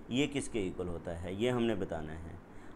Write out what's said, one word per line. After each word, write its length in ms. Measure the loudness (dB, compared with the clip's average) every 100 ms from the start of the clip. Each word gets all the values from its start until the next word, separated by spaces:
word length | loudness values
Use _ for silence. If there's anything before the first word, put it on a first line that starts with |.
| -2
ये 160 | 2 2
किसके 320 | 2 0 0
इक्वल 280 | 0 0 -2
होता 240 | -2 -4
है, 300 | -4 -2 2
ये 80 | 4
हमने 260 | 6 4 4
बताना 360 | 0 -2 -4
है। 280 | -6 -8 -10 -12 -14 -12